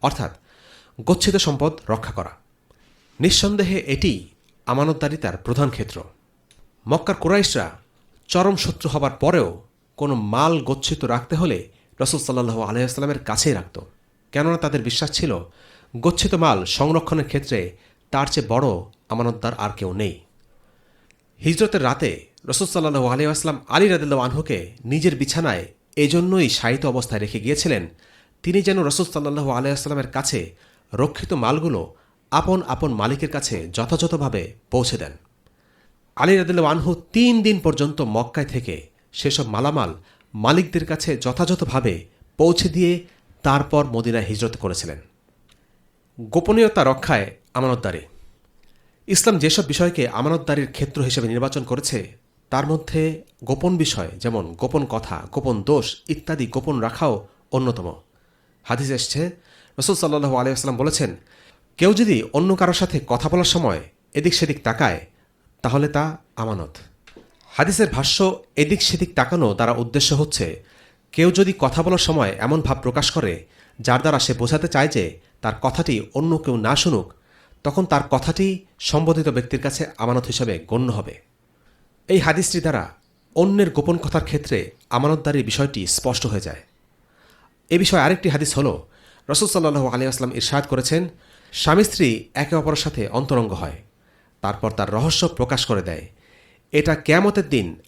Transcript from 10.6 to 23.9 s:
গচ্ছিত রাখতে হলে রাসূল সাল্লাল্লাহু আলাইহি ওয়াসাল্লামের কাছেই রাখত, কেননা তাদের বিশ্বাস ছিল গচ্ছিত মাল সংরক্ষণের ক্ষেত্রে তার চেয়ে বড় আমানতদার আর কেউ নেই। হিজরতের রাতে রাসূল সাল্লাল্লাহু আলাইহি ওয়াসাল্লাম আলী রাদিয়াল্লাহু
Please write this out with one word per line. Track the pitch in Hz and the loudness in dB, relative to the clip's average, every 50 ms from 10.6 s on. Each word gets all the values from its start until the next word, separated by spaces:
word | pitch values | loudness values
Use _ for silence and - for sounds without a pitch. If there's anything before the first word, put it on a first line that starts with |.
| 127 | -2
গচ্ছিত | - 135 135 - - 156 - - | -2 -4 -4 -2 -6 -4 -4 -2
রাখতে | 117 117 123 123 - 165 | -2 -2 -4 -2 -2 -2
হলে | 156 180 160 110 90 - - _ _ _ _ _ _ | 0 0 0 -2 -4 -6 -12 _ _ _ _ _ _
রাসূল | 131 - - 143 | -2 -2 -2 -2
সাল্লাল্লাহু | - - 127 127 123 117 113 113 110 | -2 -2 -2 0 0 0 -2 -2 -4
আলাইহি | 98 110 120 127 | -2 -2 -2 -2
ওয়াসাল্লামের | 127 123 135 139 143 143 135 - | -2 -2 -4 -2 -2 -4 -4 -4
কাছেই | - 107 110 - 156 127 | -4 -2 0 2 2 0
রাখত, | 92 90 - - - 87 - _ _ _ _ _ _ _ _ - | 0 -4 -10 -14 -16 -18 -18 _ _ _ _ _ _ _ _ -4
কেননা | 139 151 165 170 | 0 0 2 0
তাদের | 165 170 147 139 131 110 | 0 0 -2 -2 -2 -2
বিশ্বাস | 120 123 - 160 143 - | -2 -2 -2 -4 -2 -2
ছিল | - 180 147 104 73 - - _ _ - - - - _ _ - | -2 -2 -2 -2 -4 -6 -12 _ _ -20 -20 -20 -20 _ _ -12
গচ্ছিত | 120 117 170 170 - - 196 196 | -2 0 0 0 2 0 0 2
মাল | 170 165 156 113 95 92 | 2 4 4 4 2 0
সংরক্ষণের | - - - 139 151 160 165 160 - 160 156 139 | -2 -2 0 2 2 2 2 0 0 -2 -2 -2
ক্ষেত্রে | - - 143 139 - 127 104 87 90 - - _ _ _ _ _ _ | -2 -2 -4 -2 -2 -2 -4 -4 -6 -10 -16 _ _ _ _ _ _
তার | - 135 139 | -2 -2 0
চেয়ে | 139 - 156 120 | 0 0 -2 -2
বড় | 101 113 123 143 127 98 87 87 - - _ _ _ | 0 0 2 2 2 0 -2 -6 -10 -18 _ _ _
আমানতদার | 113 117 120 120 113 113 - 113 120 - | -4 -2 -2 -2 -2 -2 -4 -6 -4 -4
আর | 104 104 104 | -6 -6 -6
কেউ | - 101 92 90 | -6 -6 -6 -4
নেই। | 101 107 95 - - - _ _ _ _ _ _ _ _ _ _ _ _ _ _ _ _ _ _ _ _ _ _ _ - | -4 -4 -4 -6 -8 -16 _ _ _ _ _ _ _ _ _ _ _ _ _ _ _ _ _ _ _ _ _ _ _ -2
হিজরতের | 156 165 - 220 214 214 185 131 | -2 2 2 2 2 2 0 0
রাতে | 123 139 - 160 113 80 71 - _ _ _ - | 0 0 0 -2 -4 -4 -6 -12 _ _ _ -8
রাসূল | - 127 - 196 | -6 -4 -2 -2
সাল্লাল্লাহু | - - 180 160 151 147 139 127 | -2 -2 0 0 0 0 2 0
আলাইহি | 120 123 135 151 | 0 0 0 0
ওয়াসাল্লাম | 151 156 151 - 170 147 123 - - | 0 -2 -2 -4 -4 -6 -6 -6 -2
আলী | 123 160 196 | 2 4 4
রাদিয়াল্লাহু | 202 | 4